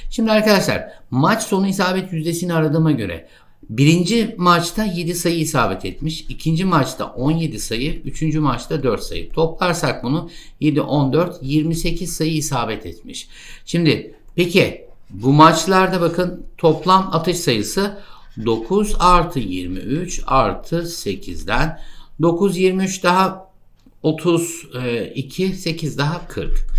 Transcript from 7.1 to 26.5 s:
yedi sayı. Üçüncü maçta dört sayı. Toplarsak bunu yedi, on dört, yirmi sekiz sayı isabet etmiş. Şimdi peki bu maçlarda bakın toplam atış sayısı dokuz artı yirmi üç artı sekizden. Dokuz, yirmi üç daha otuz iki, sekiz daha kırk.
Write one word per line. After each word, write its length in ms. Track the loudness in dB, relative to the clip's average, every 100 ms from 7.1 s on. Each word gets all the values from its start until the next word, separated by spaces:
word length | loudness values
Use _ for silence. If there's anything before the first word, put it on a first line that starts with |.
| -2 0
yedi 280 | 0 -2 -6
sayı. 440 | -6 -4 -2 -4
Üçüncü 380 | -6 -4 -2 0
maçta 420 | 0 -2 -4 -2
dört 200 | 0 -2
sayı. 300 | -4 -8 -6
Toplarsak 720 | 0 0 0 -2 0 -2 -4
bunu 260 | -2 -2 -4 -14 -20 -2
yedi, 200 | 0 0
on 320 | 0 0 2
dört, 240 | 2 0 -4
yirmi 320 | -2 0 0
sekiz 380 | -2 -2 -2 -4
sayı 200 | -4 -2
isabet 540 | -2 -2 -4 -4 -6 -10
etmiş. 420 | -16 -16 -16 -16 -20 -20 -20
Şimdi 500 | -4 2 2 2 -2 -18 -10
peki 520 | -2 2 4 2 -2 -16 -20 -18
bu 220 | -2 2
maçlarda 680 | 8 8 8 2 2 4 2
bakın 460 | 0 0 -2 -4 -14 0
toplam 520 | 2 2 4 4 4
atış 240 | 0 0 0
sayısı 600 | 0 0 0 -2 -2 -4 -16 -20 -18 -6
dokuz 520 | -2 -2 0 0 2 4
artı 400 | 6 6 4 -2
yirmi 400 | -4 -6 -6 -8
üç 440 | -4 -4 -4 -6 0
artı 600 | 2 2 -2 -4 -4 -4
sekizden. 920 | -8 -6 -6 -8 -10 -2 0 0 -4 -12 -14 -18 0
Dokuz, 360 | 0 2 0 2
yirmi 260 | 0 2
üç 180 | -2 0
daha 500 | 2 4 2 -2 -16 _ -20 _ -20 -4
otuz 640 | -2 0 2 2 0 -8 -10 -6 -4 -4 -4
iki, 340 | -6 -8 -2 -2
sekiz 460 | -2 -4 -4 -4 -2
daha 300 | -2 -2 -8
kırk. 380 | -6 2